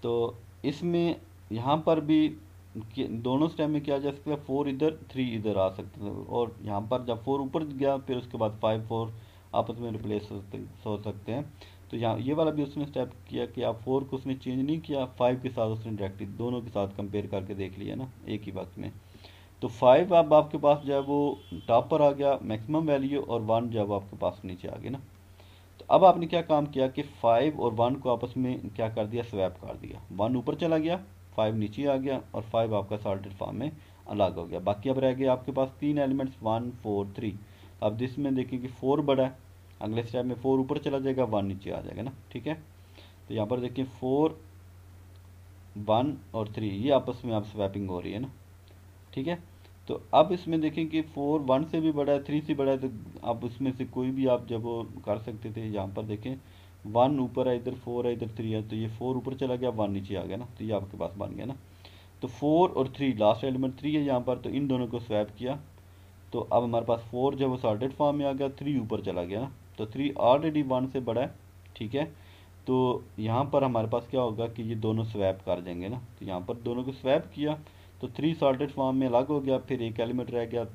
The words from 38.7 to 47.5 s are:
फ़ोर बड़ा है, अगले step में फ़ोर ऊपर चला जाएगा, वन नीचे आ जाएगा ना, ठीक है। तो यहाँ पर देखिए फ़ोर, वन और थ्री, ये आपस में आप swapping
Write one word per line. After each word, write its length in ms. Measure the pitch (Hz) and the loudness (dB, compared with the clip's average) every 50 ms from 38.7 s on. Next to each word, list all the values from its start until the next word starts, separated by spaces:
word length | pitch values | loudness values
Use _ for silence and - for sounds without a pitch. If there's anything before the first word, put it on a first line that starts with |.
फ़ोर 300 | 127 - - 131 139 156 151 | -10 -4 2 2 4 4 6
बड़ा 200 | 143 139 131 131 | 4 4 4 4
है, 140 | 131 131 - - - - - - - - - - | 2 0 -6 -20 -20 -20 -20 -20 -20 -14 -8 -6
अगले 200 | 104 110 117 117 | -2 -2 -2 -2
step 220 | 113 - 127 123 | -2 -2 -2 -2
में 100 | 127 123 | -2 -4
फ़ोर 240 | 117 - 135 135 131 | -2 2 2 4 4
ऊपर 180 | 131 131 147 147 | 4 2 -2 -2
चला 200 | 143 156 139 139 | -2 -2 -2 0
जाएगा, 260 | 131 135 135 131 127 | 0 0 2 2 2
वन 200 | 117 107 104 98 | 2 2 0 0
नीचे 240 | 98 95 98 - - | 0 -4 -6 -6 -8
आ 100 | 87 - | -8 -8
जाएगा 220 | - - - - 110 | -8 -8 -8 -8 -8
ना, 100 | 127 127 - - - - | -8 -10 -12 -18 -12 -12
ठीक 140 | 123 117 | -8 -4
है। 80 | - 156 160 - - - - - - - - - - - - - - | -4 -6 -6 -8 -20 -20 -20 -20 -20 -20 -20 -20 -20 -20 -20 -14 -6
तो 60 | 113 | -2
यहाँ 120 | 110 104 | -2 0
पर 140 | 104 127 123 | 0 0 -2
देखिए 240 | 123 127 123 131 131 131 - | -2 -4 -4 -4 -4 -6 -6
फ़ोर, 460 | - - 127 131 139 151 160 160 - - - - - - - - - - - - - - - - - - - - - - - - - - - - 104 | -6 -2 0 4 4 4 2 2 -4 -18 -20 -20 -20 -20 -20 -20 -20 -20 -20 -20 -20 -20 -20 -20 -20 -20 -20 -20 -20 -20 -20 -20 -20 -20 -18 -12 -10
वन 380 | 104 104 107 113 127 147 151 147 - - - | 2 4 4 4 4 2 -2 -4 -10 -8 -4
और 180 | 113 107 104 107 | -4 -4 -4 -4
थ्री, 160 | - 110 104 | -4 -4 -4
ये 220 | 98 98 110 139 143 | -2 -2 2 4 4
आपस 300 | 131 123 131 120 - - | 4 4 2 -6 -6 -4
में 100 | 123 113 | -2 -2
आप 100 | 107 101 | -2 -2
swapping 420 | 101 | -4